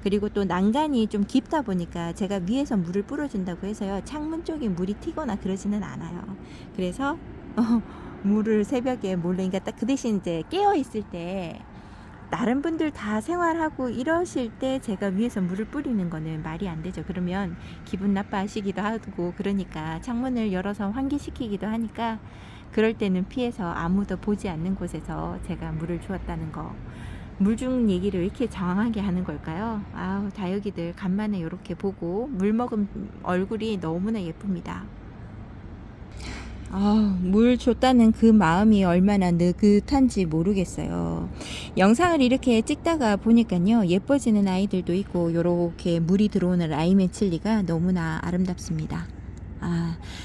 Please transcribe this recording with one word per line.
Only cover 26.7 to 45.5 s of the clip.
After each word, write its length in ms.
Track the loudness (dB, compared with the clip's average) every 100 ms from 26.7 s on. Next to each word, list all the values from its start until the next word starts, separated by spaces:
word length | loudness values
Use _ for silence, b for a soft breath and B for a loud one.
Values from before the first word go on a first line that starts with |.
| -10 B B B B B 0
물 180 | 2 2
주는 320 | 0 2 2
얘기를 300 | 2 0 0
왜 80 | -2
이렇게 220 | -2 -4
장황하게 520 | -2 0 2 0 0
하는 220 | 0 -2
걸까요? 580 | -2 -6 -6 -6 -4 -6 -8
아우, 340 | -6 -4 -2 -4
다육이들 640 | -4 -4 -2 -4 -6 -6 -4
간만에 440 | -2 0 0 -2
요렇게 360 | -4 -8 -10 -4
보고 500 | -4 -4 -4 -4 -4
물 260 | 0 2
먹은 360 | 2 0 0 -2 -4 -10 -8
얼굴이 560 | -2 0 0 -2 -2 -2
너무나 400 | -2 -2 -2 -2
예쁩니다. 640 | -4 -6 -4 -4 -4 -10 -10 -14 -16 -16 -16 -14 -16 -16 -14 -14 -16 -16 -16 B B B B B -6
아, 480 | 2 4 6 6 4
물 340 | 4 6 6 6
줬다는 560 | 2 4 6 8 8
그 140 | 8 8
마음이 580 | 8 8 6 6 6
얼마나 460 | 6 6 6 6 4
느긋한지 960 | 4 4 6 6 6 4 4 4 4 2
모르겠어요. 1040 | 2 2 2 0 -2 -4 -2 -2 -2 -6 B B B B 4
영상을 420 | 6 8 6 6
이렇게 400 | 6 4 4 4
찍다가 560 | 4 0 2 2 2 2
보니까요, 720 | 6 6 6 2 4 4 4
예뻐지는 600 | 2 4 2 4 4 4
아이들도 460 | 2 2 0 0
있고 380 | -2 0 0 2
요렇게 680 | 2 2